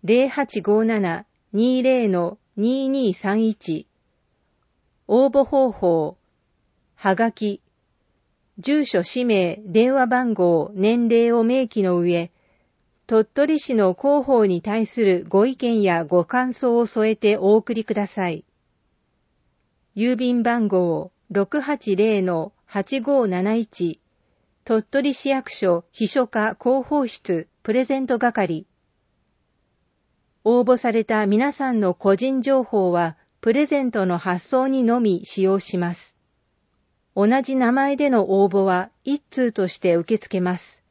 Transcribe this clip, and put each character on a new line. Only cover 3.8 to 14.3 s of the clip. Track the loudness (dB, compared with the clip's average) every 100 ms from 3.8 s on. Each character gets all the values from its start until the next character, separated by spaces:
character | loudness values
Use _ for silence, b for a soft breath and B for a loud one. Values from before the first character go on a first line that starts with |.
| -8 _ _ _ _ _ _ _ _ _ _ _ -2
応 | 2 4
募 | 2
方 | 0 2 0
法、 | 0 0 0 -2 -8 _ _ _ _ _ _ _
は | _ -2
が | 0 -2
き。 | -2 -6 -8 _ _ _ _ _ _ _ _ _ -12
住 | -2 -2
所、 | 0 -2
氏 | -2 -4
名、 | 0 2 0 -4
電 | -2 2 2
話 | 2 2
番 | 0 0
号、 | 2 2 2 0
年 | -2 0 2 2
齢 | 2 4
を | 2
明 | 2 0 -2
記 | -2
の | 0 0
上、 | 0 0 -4 _ _ _ _ _ _ _ 0
鳥 | 0
取 | 2 0 0 0
市 | 0
の | 2 2
広 | 2 2 2
報 | 2